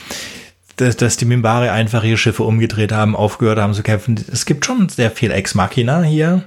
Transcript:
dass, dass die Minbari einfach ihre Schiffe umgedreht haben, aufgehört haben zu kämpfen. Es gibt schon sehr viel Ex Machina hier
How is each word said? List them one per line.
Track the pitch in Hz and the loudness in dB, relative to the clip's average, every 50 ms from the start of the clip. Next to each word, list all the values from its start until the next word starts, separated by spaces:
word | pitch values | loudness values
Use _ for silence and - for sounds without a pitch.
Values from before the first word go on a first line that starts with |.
| - - - - - - - - - - _ _ _ _ - | -14 -14 -12 -12 -12 -14 -16 -18 -20 -20 _ _ _ _ -4
dass, | - 127 123 110 | 0 0 0 2
dass | - 123 113 - | 2 0 0 0
die | - 123 | 0 0
Minbari | 117 123 123 113 110 113 120 123 | 2 2 2 2 2 2 2 2
einfach | 117 95 110 113 110 117 117 104 | 0 0 0 0 0 0 0 2
ihre | 113 113 | 2 2
Schiffe | 104 - 120 101 - 110 | 2 2 0 0 0 0
umgedreht | 113 110 110 113 113 110 107 107 98 110 | 0 2 2 0 0 0 0 -2 0 0
haben, | 107 107 107 107 | 2 2 2 2
aufgehört | 95 107 101 - - 120 110 110 110 | 2 0 0 0 0 0 2 2 2
haben | 101 101 104 | 0 0 0
zu | 104 104 | -2 0
kämpfen. | - 110 101 - - 113 107 - - | 0 0 0 0 -2 -2 -2 -4 -6
Es | - 120 - | -6 -4 -2
gibt | - 151 139 - | -2 -2 -2 -2
schon | - 254 247 185 | -2 0 0 0
sehr | 160 - - 120 110 | 0 0 0 -2 -2
viel | - - 123 104 | -2 -2 -2 0
Ex | - 98 95 - - | 0 -2 -2 -2 0
Machina | 98 90 104 - 131 117 120 143 170 | 0 0 0 0 -2 0 0 2 2
hier | 170 151 156 151 156 165 180 185 185 | 2 2 2 2 2 2 0 0 -2